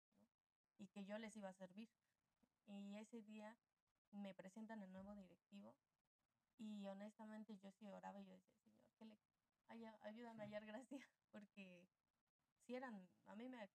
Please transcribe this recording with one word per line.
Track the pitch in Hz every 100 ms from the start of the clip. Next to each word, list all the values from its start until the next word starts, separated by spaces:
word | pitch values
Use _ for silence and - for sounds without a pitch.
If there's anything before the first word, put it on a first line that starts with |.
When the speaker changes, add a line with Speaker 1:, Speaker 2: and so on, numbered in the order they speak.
| _ 202
Speaker 1:
¿no? | 208 _ _ _ _ -
Y | 202
que | 202 196
yo | 214
les | 226 214
iba | 196
a |
servir. | 185 185 185 226 _ _ _ _ _ - _ -
Y | 202 202 208
ese | 220 233
día | 214 214 214 233 _ _ _ _ -
me | 202 202 190
presentan | 190 226 220 220
el | 190
nuevo | 185 196 208
directivo | 180 175 - 202 214 247 _ _ _ _ _ _ _ -
y | 214 208 196
honestamente | 196 208 - 220 214 220 208
yo | 196
sí | - 214
oraba | 185 190 196
y | 196
yo |
decía, | 185 - -
"Señor, | - 214 - -
que | 220
le | 214 _ _ _ _ -
haya-, | 226 226 220
ayúdame | 214 220 240 226
a | 208
Speaker 2:
Sí. |
Speaker 1:
hallar | 214 214
gracia", | 214 262 277
<laughs> | - _ _
porque | 220 208 - 190 180 180 _ _ _ _ _ _ _ -
sí | 247
eran, | 262 208 185 - -
a | 196
mí | 247
me | 254 202